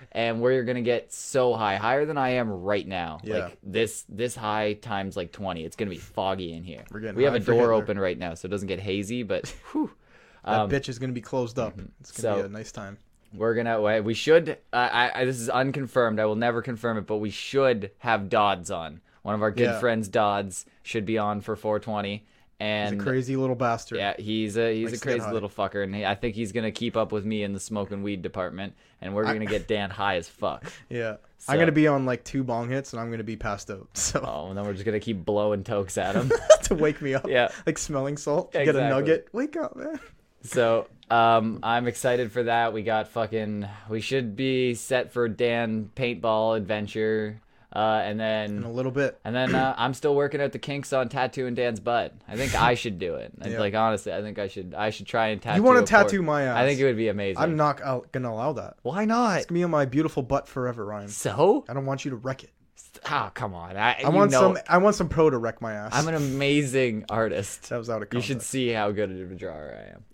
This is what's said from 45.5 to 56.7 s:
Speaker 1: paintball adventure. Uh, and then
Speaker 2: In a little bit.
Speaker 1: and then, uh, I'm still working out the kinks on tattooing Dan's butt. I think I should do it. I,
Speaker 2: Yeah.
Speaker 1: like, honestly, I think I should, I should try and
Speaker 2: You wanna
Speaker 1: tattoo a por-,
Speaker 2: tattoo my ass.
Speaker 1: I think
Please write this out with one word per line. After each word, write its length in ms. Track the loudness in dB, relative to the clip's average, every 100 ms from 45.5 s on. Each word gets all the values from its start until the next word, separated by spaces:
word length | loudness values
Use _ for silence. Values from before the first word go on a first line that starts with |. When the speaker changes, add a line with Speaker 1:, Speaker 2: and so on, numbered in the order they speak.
| 2 0 -2 -6 -4
Speaker 1:
paintball 600 | -4 -2 0 2 2 2
adventure. 840 | 0 -2 -2 -2 0 0 -2 -8 _ _ -8
Uh, 260 | 0 2 2
and 160 | 0 -2
then 380 | 0 0 -2 -4
Speaker 2:
In 40 |
a 80 | -4
little 220 | -4 -2
bit. 260 | 0 -2 -2
Speaker 1:
and 100 | -4
then, 180 | 0 2
uh, 200 | 2 2 0
I'm 180 | -2
still 200 | 0 2
working 260 | 4 2 0
out 120 | -2
the 80 | -4
kinks 320 | -8 -8 -2
on 160 | 0 0
tattooing 460 | -2 -2 -2 -4 0
Dan's 240 | -2 0
butt. 340 | 0 0 0 -8 -10
I 80 | -4
think 180 | 0
I 200 | 4 4
should 260 | 4 0 -4
do 160 | -4 -4
it. 160 | -8 -10
I, 60 | -6
Speaker 2:
Yeah. 100 | -2
Speaker 1:
like, 160 | 0
honestly, 380 | 2 2 2 -4
I 100 | -6
think 160 | -6 -6
I 80 | -8
should, 280 | -8 -10
I 160 | -4 -4
should 160 | -4 -4
try 220 | 0 0
and 160 | 0
Speaker 2:
You 180 | 0 4
wanna 180 | 8 8
Speaker 1:
tattoo 160 | 8 6
a 60 |
por-, 80 | 6
Speaker 2:
tattoo 120 | 4
my 200 | 2 2
ass. 120 | 2 4
Speaker 1:
I 100 |
think 100 | 2